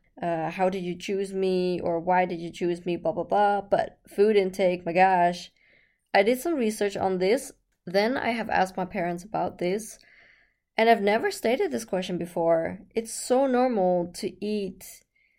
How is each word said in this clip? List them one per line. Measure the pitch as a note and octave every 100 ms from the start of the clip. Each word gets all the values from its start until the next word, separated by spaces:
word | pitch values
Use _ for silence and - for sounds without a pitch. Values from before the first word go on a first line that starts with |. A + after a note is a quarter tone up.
| _ -
uh, | F3 E3 D#3+
"How | F#3 F#3
did | F#3+
you | F3+ F3
choose | G3 G3 G3
me?" | F#3+ F#3+ F#3 F3+ F3+
or | F3 E3+
"Why | E3+ F3+
did | F#3 E3+
you | E3+
choose | - F3 F3
me?" | F3+ E3+
blah, | E3
blah, | D#3+
blah. | E3+ G3 G3+ G3+
But | G3 G3 - - -
food | - G#3
intake, | G3+ F#3+ F#3 F#3 F3+
my | E3+
gosh. | E3+ F#3+ F#3 F3 F3 - _ _ _ _ _ _
I | G3+
did | G3+ B3
some | E4+
research | D#4 A3 G#3+ G3+ G3+
on | G3 F#3
this. | F#3 C4 - - _ _ -
Then | F#3 G#3+ C4+
I | -
have | A#3 A3
asked | - F#3 -
my |
parents | F#3 G#3 F3 F3
about | - D#3+ F3+ -
this. | F3 G3+ A3 - _ _ _ _ _ _ _ -
And | A3+
I've | A3
never | G4 A3 G4+
stated | F#4+ A3+ C4 G4
this | A#3+
question | A3 F#3 F#3 F3
before. | F3 - E3 E3 E3 F#3 -
It's | - A3+
so | - - B3+ C#4
normal | B3 B3+ A3 F3+ F3+ F3
to | - G3 -
eat | G#3 G#3+ F#3+ - - - _ _ _